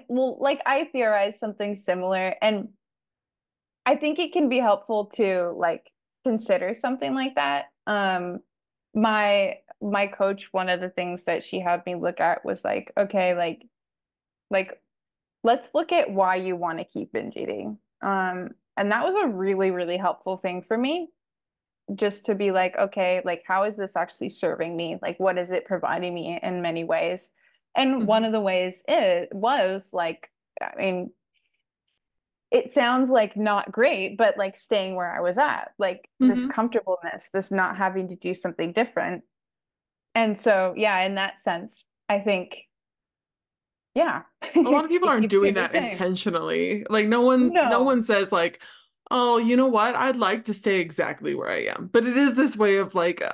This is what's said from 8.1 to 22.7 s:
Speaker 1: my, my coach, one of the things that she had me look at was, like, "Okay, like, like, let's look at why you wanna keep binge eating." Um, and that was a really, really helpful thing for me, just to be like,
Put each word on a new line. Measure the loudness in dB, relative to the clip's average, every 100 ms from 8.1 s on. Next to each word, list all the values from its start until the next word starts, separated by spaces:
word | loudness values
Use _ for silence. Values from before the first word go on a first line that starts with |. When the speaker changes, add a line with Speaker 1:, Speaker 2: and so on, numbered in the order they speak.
| -2 -4 -10 -14 _ _ _ _
Speaker 1:
my, | 0 2 2 2 2 0 -4 -14 -10
my | -4 -2 -2
coach, | 0 -2 -2 -6
one | -4 0
of | -2
the | -4
things | -6 -6 -6
that | -4 -4
she | -4 -4
had | -2 -2
me | -2 -4
look | -4 0
at | 0 0
was, | -4 -6
like, | -4 -4 -4 -2
"Okay, | 0 0 0
like, | 0 -2 -6 -14 _ _ _ _ _ _ _ -4
like, | -2 -2 -8 _ _ _ _ _ _
let's | 2 2 0
look | -2 0
at | 2 2
why | 2 2 2
you | -2 -4
wanna | -4 -6
keep | -8 -10 -6
binge | -6 -6 -8
eating." | -8 -6 -8 -12 _ _
Um, | -2 0 -2 -4 -10 -16 _ -4
and | 0
that | 0 0
was | 0
a | 0
really, | 0 -2 0 0
really | 0 -2 -2
helpful | -2 -2 -6 -6
thing | -6 -6
for | -4 -2
me, | 0 -2 -6 _ _ _ _ _ _ _ -12
just | -4 -4 -2 -4
to | -2
be | 0
like, | 2 0